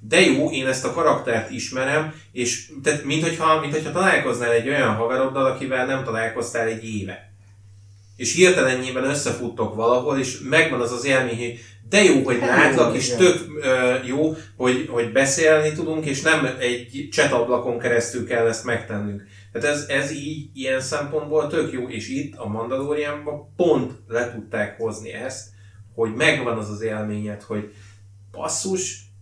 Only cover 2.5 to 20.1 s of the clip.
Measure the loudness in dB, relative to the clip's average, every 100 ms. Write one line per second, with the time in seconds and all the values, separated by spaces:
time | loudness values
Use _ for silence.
2.5 | -4 -10 -4 -2 -2 -2 -2 -2 0 2
3.5 | 2 2 -4 -2 0 2 2 0 -2 2
4.5 | 2 2 0 2 0 0 0 0 2 0
5.5 | 0 -4 -2 0 -2 -4 -4 -4 -4 -6
6.5 | -2 -2 -4 -6 -6 -6 -10 -16 -20 -20
7.5 | -20 -20 -20 -20 -20 -20 -8 -4 4 6
8.5 | 6 2 0 -2 -2 -2 0 -2 -4 -6
9.5 | -4 -4 0 2 4 2 0 -2 -6 0
10.5 | 2 2 0 -2 -2 0 2 0 -4 -6
11.5 | -8 -16 -20 2 6 6 6 4 0 4
12.5 | 4 6 6 4 2 -2 6 6 6 -2
13.5 | -4 0 2 4 2 -2 0 0 -2 -12
14.5 | 0 2 2 0 -2 2 2 2 4 6
15.5 | 6 4 0 -2 -2 -2 0 2 4 2
16.5 | 0 -2 -2 -6 -12 -6 0 2 2 2
17.5 | 0 0 -2 0 0 0 -6 -2 2 2
18.5 | 0 -2 -4 -4 -6 -6 -8 -12 -20 -10
19.5 | -4 -2 -2 -2 -2 -2